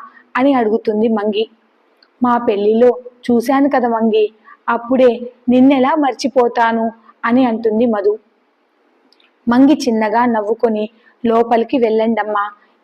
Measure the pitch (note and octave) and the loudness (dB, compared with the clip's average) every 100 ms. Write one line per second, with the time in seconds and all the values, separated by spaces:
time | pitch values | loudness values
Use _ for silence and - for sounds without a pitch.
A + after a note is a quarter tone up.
0 | - - _ - C4+ C4 A3 A3 - G#3+ | -8 -20 _ -2 0 0 0 -2 -2 -2
1 | A3+ A3 G#3 G#3 A3 _ _ _ _ _ | 0 0 -2 -4 -6 _ _ _ _ _
2 | _ _ B3 A#3+ A#3+ G3+ G#3 A3+ B3 A#3+ | _ _ -2 0 0 -2 0 2 2 2
3 | - - - A#3+ A#3 C4+ C#4+ C#4+ A#3+ A3+ | -6 -10 -2 0 0 0 0 0 -2 0
4 | A3+ A3 G#3+ - - - - A#3 A#3 B3+ | 0 0 0 -4 -20 -14 -6 -6 -2 2
5 | B3+ A3+ - - - B3 C4 C#4 B3+ D#4+ | 2 0 -6 -8 0 4 4 4 2 0
6 | C#4 B3 C4+ B3+ A#3+ A#3+ A#3 A3+ A3+ A3 | -2 -4 -4 0 0 0 -2 -2 -4 -8
7 | _ _ A#3 A#3+ B3+ A3 A3+ G#3+ A#3+ G#3 | _ _ -2 0 0 -2 -2 0 0 0
8 | G3 G#3+ _ _ _ _ _ _ _ _ | -2 -4 _ _ _ _ _ _ _ _
9 | _ _ _ _ - A#3+ C#4 D#4 - A3 | _ _ _ _ -2 2 4 4 0 -2
10 | A3 A3 B3 A3 G3+ A3 A#3+ G#3+ G#3+ _ | -2 0 0 0 -2 -2 -2 -2 -6 _
11 | _ _ A#3 A3+ A#3 A#3 A3 C#4 A3+ A3 | _ _ -2 0 2 0 0 0 0 0
12 | A3+ A3 G#3 G#3 G#3 - _ _ | 0 -2 -4 -4 -6 -10 _ _